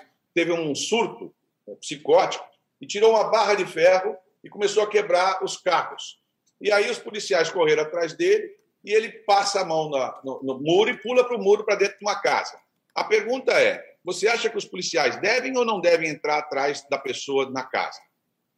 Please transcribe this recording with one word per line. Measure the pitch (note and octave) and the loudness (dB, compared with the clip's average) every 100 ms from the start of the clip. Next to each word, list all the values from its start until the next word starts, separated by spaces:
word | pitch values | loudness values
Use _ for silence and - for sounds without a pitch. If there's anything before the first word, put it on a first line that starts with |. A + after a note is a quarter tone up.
| - _ _ | -14 _ _
teve | E3+ E3+ | -2 0
um | E3+ D#3 | -2 -2
surto, | C3+ - A3+ G3 - E2+ _ _ _ - | -6 -2 -2 -2 -6 -16 _ _ _ -20
é, | G2+ | -16
psicótico | - D3+ - E3 E3+ - - _ _ _ | -14 -10 2 4 4 -4 -12 _ _ _
e | C#3 | -10
tirou | G3+ A3 | 2 4
uma | A3 G3+ | 4 2
barra | G#3+ G3+ | 2 2
de | G3+ E3+ | 0 0
ferro | D#3+ E3+ F#3 G3 A3+ _ _ | 4 4 4 0 -8 _ _
e | - | -20
começou | - G3+ G#3+ | -4 0 0
a | G#3 | 2
quebrar | G#3 E3 F3 F#3+ F#3 | 0 2 2 2 0
os | F#3+ - | -4 -4
carros. | F3+ E3 A2 G#2 - - _ _ _ _ | 0 0 -2 -10 -16 -18 _ _ _ _
E | G3+ | 0
aí | G#3 A3 | 2 2
os | A3+ | -4
policiais | A#3 G#3 - F3+ D#3+ | -8 -10 -2 0 0
correram | F#3 D#3 D3+ | 2 2 2
atrás | D3+ E3+ E3+ | 0 -4 -4
dele | D#3+ F3 G#3+ - - _ _ | -2 2 2 0 -14 _ _
e | - | 0
ele | G#3+ A3 | 0 0
passa | - - G3 G3 G3 | -10 2 2 2 -2
a | F3+ | -2
mão | D#3+ D3+ | -2 -2
na, | C#3 A#2+ - | -2 -4 -6
no, | C3+ B2+ | -12 -8
no | C3+ C3 | -8 -4
muro | D3 F3 A3 | 2 4 4
e | A#3+ | 0
pula | A3 B3 B3 | 0 2 2
pro | A#3+ | 0
muro | G3 G#3 | 2 2
pra | G#3+ G3 | 2 0
dentro | G3 - | 0 -2
de | G3+ | -4
uma | F#3+ | -2
casa. | E3+ A#2+ - - _ _ _ - | 0 0 -2 -12 _ _ _ -6
A | |
pergunta | F#3 G#3+ G#3+ C4 B3+ | 0 0 0 -2 2
é: | F3+ A2+ F#2 - _ | 4 2 0 -10 _
você | E3 F3+ G3+ | -10 -2 0
acha | A#3 A3 | 0 -2
que | G#3+ | -4
os | - | -8
policiais | F#3 F3+ D#3+ C3+ - | -8 -4 0 0 0
devem | G3 B3+ C4+ B3+ | 0 0 0 -2
ou | A#3 | 0
não | G#3 | 2
devem | E3+ E3+ D#3+ | 4 2 2
entrar | D3 D3 D3+ | -4 -2 -2
atrás | D3+ C3+ C#3+ C#3+ - | -2 -2 -2 -4 -4
da | C#3+ | -6
pessoa | C3+ A#2+ - C3+ C3 | -4 -8 -2 -2 -2
na | C3 | -4
casa? | B2+ G#2 E2 - _ _ _ _ _ | -4 -2 -4 -8 _ _ _ _ _